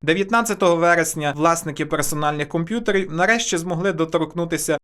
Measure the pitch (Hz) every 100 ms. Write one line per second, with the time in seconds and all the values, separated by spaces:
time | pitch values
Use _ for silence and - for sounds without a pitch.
0 | 147 170 196 233 226 196 185 170 170 170
1 | 160 156 147 143 165 165 156 139 151 156
2 | 147 151 151 151 147 170 170 226 226 196
3 | 180 160 190 233 233 175 170 165 196 165
4 | 165 165 156 170 170 165 - 151